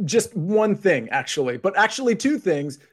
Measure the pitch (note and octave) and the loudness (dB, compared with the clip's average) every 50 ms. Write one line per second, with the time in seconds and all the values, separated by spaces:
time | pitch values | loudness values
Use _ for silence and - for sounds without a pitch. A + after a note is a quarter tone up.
0 | G3 C#3+ G3 A#3 G#3+ - - F3 D3+ F#3 G#3+ G#3+ A3 G#3+ G3+ G#3 - F#3+ D#3+ A#2+ | -4 2 2 2 0 0 -4 -6 -2 0 2 2 4 2 0 2 2 2 2 2
1 | A2 G#2 - C3+ C3 - - D3+ C3+ B2+ A#2+ A#2+ - G3 G3+ G3+ G#3+ A3 - - | 0 -2 -4 -4 -4 -4 -4 -2 -2 -2 -2 -2 -2 -2 2 2 2 2 0 -2
2 | C4+ A#3+ A3 - - C#4 D4+ A#3 - F#3+ D3+ C#3+ C#3+ D3 C3+ - _ _ | 0 0 0 0 0 -2 -2 0 0 -2 -2 -2 -2 -8 -10 -14 _ _